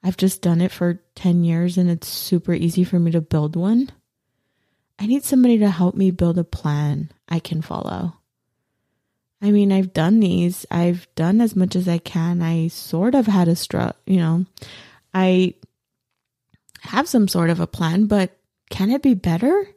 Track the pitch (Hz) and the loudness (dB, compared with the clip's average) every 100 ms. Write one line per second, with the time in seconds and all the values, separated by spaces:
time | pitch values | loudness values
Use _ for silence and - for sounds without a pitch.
0 | 180 - 190 - 175 170 180 - 175 175 | -6 0 -2 0 0 0 0 -2 -4 -4
1 | _ - 185 175 170 165 175 175 180 170 | _ -4 0 2 2 0 0 0 0 0
2 | - - - 180 - 170 165 165 180 180 | -6 -12 -2 -2 0 -2 0 0 0 0
3 | 165 165 156 160 151 170 185 226 269 - | 0 -2 -2 -2 -2 -2 0 0 -2 -8
4 | _ _ _ _ _ _ _ _ _ _ | _ _ _ _ _ _ _ _ _ _
5 | 208 269 - 269 247 226 208 170 180 - | -2 -2 0 2 4 4 2 2 0 2
6 | 190 180 170 175 170 - 151 147 147 143 | 0 2 0 0 -4 -6 -4 -2 -2 -4
7 | 156 _ _ 165 - 160 160 - - - | -6 _ _ -6 -4 -8 -6 -8 -8 -6
8 | 175 - _ _ _ _ _ _ _ _ | -8 -10 _ _ _ _ _ _ _ _
9 | _ _ _ _ 202 208 202 190 185 170 | _ _ _ _ 2 4 4 2 0 0
10 | 160 226 196 180 175 180 - 170 175 175 | 2 4 4 2 0 -2 -6 0 0 -2
11 | - - 160 208 233 196 185 185 180 170 | -6 -4 0 2 2 2 0 0 -2 -2
12 | - 170 165 175 165 165 165 - - 165 | -4 -4 -2 -2 -2 -2 -2 -6 -8 -2
13 | 208 277 220 196 175 165 - - - - | 0 2 2 2 2 0 -2 -4 -4 -6
14 | - 190 165 165 185 - - - - _ | -2 0 2 0 -2 -10 -20 -20 -20 _
15 | _ 190 185 185 185 - - _ _ _ | _ -2 2 2 0 -4 -20 _ _ _
16 | _ _ _ _ _ _ _ - - 233 | _ _ _ _ _ _ _ -20 -6 -4
17 | 285 254 196 180 165 170 165 - 165 170 | 0 0 2 0 0 -2 -4 -4 -2 0
18 | 214 208 180 _ _ _ _ - 190 254 | 2 2 0 _ _ _ _ -4 -2 0
19 | 277 208 185 170 247 381 392 | 2 0 0 0 0 0 -2